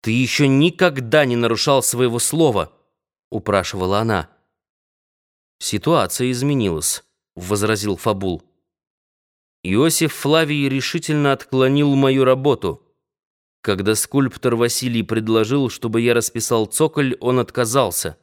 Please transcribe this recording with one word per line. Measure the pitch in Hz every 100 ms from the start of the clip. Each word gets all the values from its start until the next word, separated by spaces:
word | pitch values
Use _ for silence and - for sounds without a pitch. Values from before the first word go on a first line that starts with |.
"Ты | -
еще | 117 123 - 143
никогда | 135 170 165 180 135 117 156 135
не | 120
нарушал | 117 110 - 139
своего | - 120 127 117
слова", | - 156 156 101 78 _ _ _ _ _ _
упрашивала | 107 - 98 87 101 92 101
она. | 113 98 78 _ _ _ _ _ _ _ _ _ _ _ _ _
"Ситуация | - 104 - 165 95 - 127
изменилась", | 123 139 139 101 80 - - _ _ _ -
возразил | 90 104 107 107 104 90
Фабул. | 113 98 95 82 _ _ _ _ _ _ _ _ _ _ _ _
"Иосиф | 90 101 156 - 160
Флавий | - 143 156 156 147 139
решительно | 135 - 165 - 151 143
отклонил | 135 - 131 131 139 147 135
мою | 135 135
работу. | 131 131 139 123 92 78 _ _ _ _ _ _ _ _
Когда | - 95 98 107
скульптор | - 139 131 - 127 117
Василий | 120 - 127 117
предложил, | 107 113 110 110 110 143 127
чтобы | - 120 113
я | 117
расписал | 117 - 113 - 117 107
цоколь, | - 156 160 135 -
он | 120 127
отказался". | 120 - 113 135 110 - 80 76